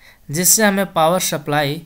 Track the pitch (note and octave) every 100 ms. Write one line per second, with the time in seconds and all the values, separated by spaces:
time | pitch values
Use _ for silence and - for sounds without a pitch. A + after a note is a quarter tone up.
0 | - _ - D3 F3+ - G#3 G3 F#3+ E3+
1 | D#3+ F3+ - D#3+ D3 D3 C#3+ D#3+